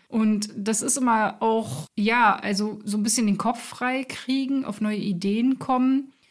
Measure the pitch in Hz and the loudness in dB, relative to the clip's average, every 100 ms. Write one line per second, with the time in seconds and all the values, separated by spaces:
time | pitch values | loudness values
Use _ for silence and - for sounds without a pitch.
0 | - 226 214 208 208 - 202 220 269 277 | -4 0 2 2 -2 -6 -2 0 0 0
1 | 254 220 214 - 226 220 220 - - - | 2 2 0 0 0 0 -2 -8 -8 -2
2 | 208 240 226 190 - 196 214 208 208 214 | 0 4 4 2 0 -2 -2 -4 -4 -2
3 | 214 254 214 196 226 240 - - 247 262 | 2 2 2 2 0 -2 -6 -4 -2 -2
4 | 262 - - 269 269 277 262 202 214 208 | -4 -8 -2 -2 0 -2 -2 -4 -2 -2
5 | 208 175 196 214 247 262 - 254 254 269 | -2 -2 0 2 2 0 0 2 2 2
6 | 277 _ _ | -2 _ _